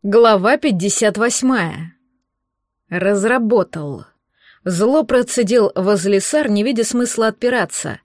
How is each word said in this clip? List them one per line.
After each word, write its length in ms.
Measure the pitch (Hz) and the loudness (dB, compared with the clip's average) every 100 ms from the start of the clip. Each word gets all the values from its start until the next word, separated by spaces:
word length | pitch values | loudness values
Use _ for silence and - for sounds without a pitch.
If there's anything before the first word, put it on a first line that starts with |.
| 196 | 2
Глава 520 | 214 233 208 196 294 | 4 6 4 2 0
пятьдесят 600 | 302 190 196 - 214 208 | 0 0 -2 0 -2 0
восьмая. 760 | 233 226 262 254 170 156 165 _ _ _ _ _ _ _ _ _ _ | -2 0 0 0 -2 -8 -16 _ _ _ _ _ _ _ _ _ _
Разработал. 1120 | 175 190 202 208 254 220 233 180 165 147 127 - _ _ _ _ _ - | -4 0 0 0 0 2 0 0 -6 -10 -12 -14 _ _ _ _ _ -6
Зло 400 | 175 220 294 240 | 0 2 2 2
процедил 680 | 262 240 - 208 240 208 - | 0 0 -2 2 2 2 0
Возлисар, 760 | 190 208 185 196 196 302 285 | 0 0 2 0 0 -2 0
не 120 | 208 | 0
видя 220 | 220 233 | 0 -2
смысла 440 | 226 240 240 226 220 | -2 -2 -2 0 -2
отпираться. 760 | 220 240 247 175 - 147 107 | 0 -2 -2 -2 -6 -10 -12